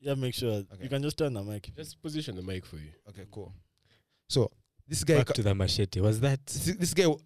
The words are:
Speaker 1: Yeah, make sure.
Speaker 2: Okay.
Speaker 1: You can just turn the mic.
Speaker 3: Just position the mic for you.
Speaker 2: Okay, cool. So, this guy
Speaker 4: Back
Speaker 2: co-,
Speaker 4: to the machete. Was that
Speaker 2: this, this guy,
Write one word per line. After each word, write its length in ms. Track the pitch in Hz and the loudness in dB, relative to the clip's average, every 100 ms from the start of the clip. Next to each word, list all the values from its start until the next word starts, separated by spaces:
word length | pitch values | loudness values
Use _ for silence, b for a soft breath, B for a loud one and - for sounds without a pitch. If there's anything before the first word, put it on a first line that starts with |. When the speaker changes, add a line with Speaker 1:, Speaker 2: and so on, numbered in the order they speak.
Speaker 1:
Yeah, 140 | 139 | -4
make 180 | 135 127 | -2 -2
sure. 200 | - 120 | -2 0
Speaker 2:
Okay. 300 | 104 98 98 | 0 -4 -10
Speaker 1:
You 60 | 123 | -4
can 140 | 139 | -2
just 160 | 143 151 | -2 0
turn 160 | 147 | 0
the 80 | 110 | -2
mic. 280 | 101 104 - - | -6 -8 -10 -14
Speaker 3:
Just 240 | 156 - | -16 -12
position 360 | 160 151 139 92 | -8 -6 -6 -8
the 60 | |
mic 220 | 92 92 | -6 -8
for 120 | - 76 | -8 -14
you. 160 | 76 - 104 | -16 -20 -20
Speaker 2:
Okay, 180 | 98 101 | -20 -16
cool. 200 | 107 90 95 _ _ _ _ _ _ - | -14 -14 -16 _ _ _ _ _ _ -2
So, 220 | 139 110 _ _ _ - | 0 0 _ _ _ -8
this 160 | 156 | -2
guy 160 | - 147 | 4 6
Speaker 4:
Back 80 | 123 | 4
Speaker 2:
co-, 60 | |
Speaker 4:
to 80 | 135 | 2
the 120 | 104 | 2
machete. 460 | 98 92 - 98 92 | 2 2 2 0 2
Was 200 | 107 110 | 2 4
that 260 | 139 135 - | 2 0 -4
Speaker 2:
this, 300 | 139 160 208 | -4 -2 0
this 180 | 175 | 0
guy, 120 | 185 175 147 | 4 4 2